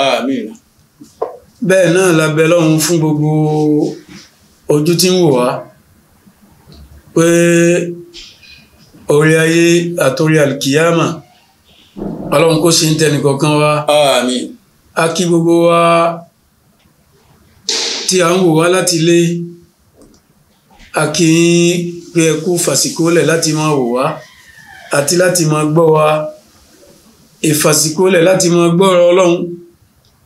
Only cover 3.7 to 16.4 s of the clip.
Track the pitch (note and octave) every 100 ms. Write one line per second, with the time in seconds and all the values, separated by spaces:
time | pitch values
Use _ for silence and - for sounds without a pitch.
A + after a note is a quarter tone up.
3.7 | D3+ D#3+ - - - - _ _ _ -
4.7 | D3+ D3+ E3+ F#3 F#3 E3+ B2+ B2 - -
5.7 | _ _ _ _ _ _ _ _ _ -
6.7 | - - - - E3 E3 E3+ E3+ E3+ E3+
7.7 | F3 E3+ - - - - - - - _
8.7 | _ _ - - D3 D#3 D#3+ D#3+ E3 E3+
9.7 | E3+ E3+ F3 C#3 D3 D#3 D#3 C#3 B2+ C#3
10.7 | C#3+ E3 E3 D3 D#3+ - _ _ _ _
11.7 | _ _ - - - - D3 E3 D#3 E3+
12.7 | D#3+ D#3 D#3 D#3 C#3+ C#3+ C3+ D#3 D3+ D3+
13.7 | D3+ D3 D3 C#3+ B2+ B2 B2 - - _
14.7 | _ _ - E3 E3 E3+ E3+ E3+ E3+ E3+
15.7 | E3+ E3+ E3+ E3+ - - _